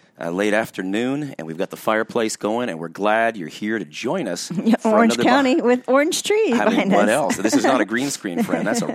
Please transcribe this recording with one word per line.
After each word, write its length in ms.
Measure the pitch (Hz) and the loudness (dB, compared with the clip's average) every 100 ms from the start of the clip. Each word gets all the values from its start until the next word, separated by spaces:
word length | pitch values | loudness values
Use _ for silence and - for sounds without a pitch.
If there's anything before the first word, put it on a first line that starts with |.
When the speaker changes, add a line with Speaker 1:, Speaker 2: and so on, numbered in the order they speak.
| _ - | _ -10
Speaker 1:
uh, 120 | 85 | -6
late 200 | 90 104 | -2 2
afternoon, 840 | 104 113 - 95 104 123 143 143 - | 2 0 -6 -4 -2 -2 -4 -6 -10
and 80 | 80 | -10
we've 100 | 80 | -6
got 140 | 95 | -8
the 60 | - | -4
fireplace 580 | - 110 110 123 110 | -2 0 0 -2 -2
going, 340 | - 104 117 120 | -2 -4 -2 -4
and 120 | 80 | -6
we're 80 | 82 | -10
glad 480 | 82 104 110 117 110 | -2 0 2 2 -2
you're 100 | 76 | -10
here 320 | - 104 113 | -8 -4 -4
to 60 | |
join 420 | 73 - 113 185 110 | -6 -8 -6 -4 -4
us 240 | 87 - | -6 -6
Speaker 2:
<laughs> 140 | 170 | -4
Yeah, 100 | 233 | 0
Speaker 1:
for 140 | 226 220 | 2 4
Speaker 2:
Orange 260 | 214 226 | 4 4
Speaker 1:
another 140 | 233 233 | 4 4
Speaker 2:
County 320 | 269 262 - | 4 4 2
Speaker 1:
bo- 60 | 233 | 2
Speaker 2:
with 220 | 247 - | 0 2
orange 360 | 262 311 311 | 2 2 -2
tree 280 | - 427 403 | 0 2 2
Speaker 1:
I 120 | 233 | 2
mean, 60 | - | 2
Speaker 2:
behind 160 | - 196 | 2 2
Speaker 1:
what 120 | - 104 | 4 4
Speaker 2:
us. 20 | |
Speaker 1:
else? 260 | - - - | 2 0 0
This 180 | 98 | 0
is 80 | 285 | 2
not 180 | - 254 | 2 2
a 40 | |
green 260 | - 165 139 | 0 0 -2
Speaker 2:
<laughs> 80 | - | -4
Speaker 1:
screen, 240 | 95 233 | -6 -4
friend. 240 | 202 - 101 | -2 -2 0
That's 160 | 233 | -2
a 60 | - | -2